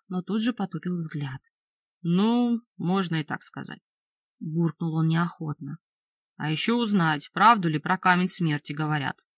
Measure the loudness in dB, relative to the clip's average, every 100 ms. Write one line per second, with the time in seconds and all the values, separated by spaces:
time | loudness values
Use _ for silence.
0 | _ -6 -2 -2 -2 -2 -6 -4 -4 -4
1 | -4 -4 -6 -8 -16 _ _ _ _ _
2 | 0 2 4 2 2 0 -4 -6 0 0
3 | 0 -2 -2 -6 -8 -10 -12 -16 _ _
4 | _ _ _ _ -4 0 0 0 -2 0
5 | 2 2 0 -4 -10 -8 -10 -12 _ _
6 | _ _ _ -8 -4 -2 0 0 2 2
7 | 2 0 -4 4 6 6 2 -2 -2 0
8 | 2 4 2 2 0 0 -4 -4 -2 0
9 | -2 -8 _